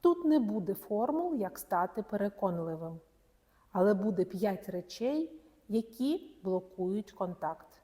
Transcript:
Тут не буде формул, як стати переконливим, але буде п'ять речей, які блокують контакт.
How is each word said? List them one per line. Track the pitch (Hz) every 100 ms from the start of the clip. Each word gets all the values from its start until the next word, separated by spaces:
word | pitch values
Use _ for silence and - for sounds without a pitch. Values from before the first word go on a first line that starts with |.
Тут | 349 339
не | 320 302
буде | 220 214 175
формул, | 196 - 208 240 311 349
як | 302 190 -
стати | - 180 185 -
переконливим, | 202 208 202 202 196 175 165 160 165 165 _ _ _ _ _ _ _
але | 190 190
буде | 202 202 185
п'ять | 180 190 208 190 -
речей, | 180 175 - 233 294 320 - - _ _
які | 214 226 - 262 349 - -
блокують | 190 185 185 - 185 202 208
контакт. | - 185 175 156 160 - -